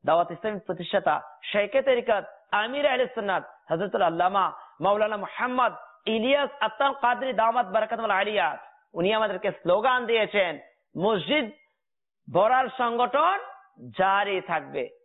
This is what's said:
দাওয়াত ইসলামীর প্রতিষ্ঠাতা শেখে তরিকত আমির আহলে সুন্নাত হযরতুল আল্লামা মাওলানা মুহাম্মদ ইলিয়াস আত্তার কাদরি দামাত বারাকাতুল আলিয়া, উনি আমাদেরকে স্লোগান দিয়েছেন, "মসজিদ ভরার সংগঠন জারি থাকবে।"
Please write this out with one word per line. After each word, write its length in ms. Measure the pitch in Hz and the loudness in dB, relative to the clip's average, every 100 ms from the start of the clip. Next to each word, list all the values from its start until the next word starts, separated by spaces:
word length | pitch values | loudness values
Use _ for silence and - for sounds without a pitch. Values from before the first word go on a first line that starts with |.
| 185 | 2
দাওয়াত 240 | 170 170 | 2 0
ইসলামীর 300 | 170 220 202 | -4 -6 -6
প্রতিষ্ঠাতা 600 | - 175 175 202 180 151 - - - | -8 -8 -4 -2 0 -2 -6 -16 -4
শেখে 300 | 208 202 269 | -2 0 0
তরিকত 420 | 269 247 226 208 - - _ | 2 0 2 -2 -2 -20 _
আমির 360 | 202 220 277 285 | -2 -2 0 0
আহলে 200 | 254 247 | 2 -2
সুন্নাত 380 | 233 202 175 139 - _ | -2 -2 -2 -4 -20 _
হযরতুল 320 | 165 196 220 | -4 -2 2
আল্লামা 500 | 175 165 180 196 175 - - _ | 2 2 2 2 0 -2 -20 _
মাওলানা 360 | 175 208 214 208 | 0 2 0 -2
মুহাম্মদ 560 | 185 - 247 254 233 170 - - - | -8 -4 -2 2 0 -2 -20 -10 -4
ইলিয়াস 440 | 220 240 277 277 - | -2 2 2 0 -2
আত্তার 340 | 254 - 277 | -4 0 0
কাদরি 380 | 269 240 240 262 | 2 0 0 -2
দামাত 340 | 247 226 240 196 | 2 2 2 0
বারাকাতুল 440 | 214 214 226 220 | 0 0 -4 0
আলিয়া, 480 | 196 208 208 165 139 - _ _ | 0 2 0 0 -2 -14 _ _
উনি 200 | 165 180 | -2 0
আমাদেরকে 360 | 220 214 185 196 | 2 0 0 -4
স্লোগান 560 | - 170 185 247 254 226 | -2 2 2 4 0 2
দিয়েছেন, 520 | 226 208 202 180 147 - _ _ 151 | 0 2 2 0 -2 -14 _ _ -2
"মসজিদ 520 | 196 214 151 294 220 - _ _ _ _ _ _ - | 0 0 2 0 0 -8 _ _ _ _ _ _ -2
ভরার 360 | 156 214 254 254 - | 2 4 4 0 -2
সংগঠন 600 | 240 233 247 277 330 392 - - _ _ 233 110 | -2 0 0 2 2 0 -6 -18 _ _ -14 0
জারি 420 | 190 196 202 190 | 2 2 2 -2
থাকবে।" 480 | 175 160 139 143 120 - | -2 -4 -4 -6 -8 -10